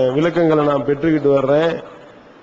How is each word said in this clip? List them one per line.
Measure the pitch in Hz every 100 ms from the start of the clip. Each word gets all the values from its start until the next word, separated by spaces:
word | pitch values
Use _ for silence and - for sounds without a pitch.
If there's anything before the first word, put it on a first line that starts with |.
| 127
விளக்கங்களை | 135 165 165 165 156
நான் | 147 139
பெற்றுக்கிட்டு | 127 139 160 156 143
வர்றேன். | 139 131 147 165 - - - - - - -